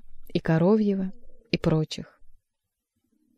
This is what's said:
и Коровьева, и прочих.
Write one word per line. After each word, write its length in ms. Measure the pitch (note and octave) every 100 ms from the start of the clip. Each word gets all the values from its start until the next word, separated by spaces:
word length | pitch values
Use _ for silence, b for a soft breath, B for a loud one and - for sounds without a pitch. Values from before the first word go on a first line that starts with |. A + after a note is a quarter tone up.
| - - -
и 100 | -
Коровьева, 720 | - D#3+ E3+ A3 G#3 G3 F#3+ - - - -
и 60 | -
прочих. 640 | E3+ D#3 D#3 - - _ - - _ _ _ _ _ _ _ _ _